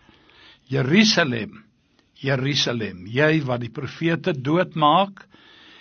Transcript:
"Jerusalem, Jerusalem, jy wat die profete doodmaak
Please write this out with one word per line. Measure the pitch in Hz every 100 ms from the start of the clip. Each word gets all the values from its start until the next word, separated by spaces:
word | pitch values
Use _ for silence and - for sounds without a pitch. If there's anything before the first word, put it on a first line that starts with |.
| _ _ _ _ - _ -
"Jerusalem, | 135 131 196 214 - 151 117 104 - _ _ _ _ _
Jerusalem, | - 135 139 135 139 139 120 101 90 95
jy | 123 156 160 127
wat | 123
die | 117
profete | 147 135 - 165 165 190
doodmaak | 147 131 170 180 160 151 170 196 - - _ - - - -